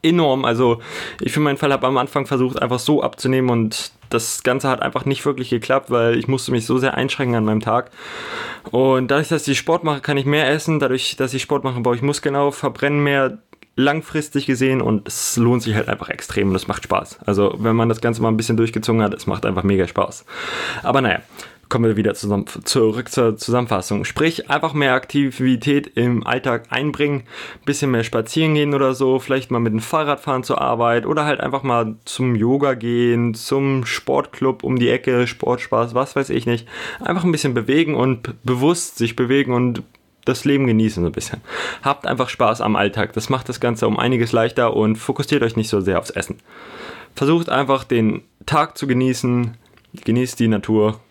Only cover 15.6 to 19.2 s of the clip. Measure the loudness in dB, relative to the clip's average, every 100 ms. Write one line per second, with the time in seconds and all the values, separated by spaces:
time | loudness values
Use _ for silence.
15.6 | 2 -2 -2 -4 -6 -10 -6 -2 0 0
16.6 | -2 -8 -2 -4 -4 -8 -2 2 2 0
17.6 | 0 2 2 0 -2 0 0 0 0 2
18.6 | 2 0 0 2 2 0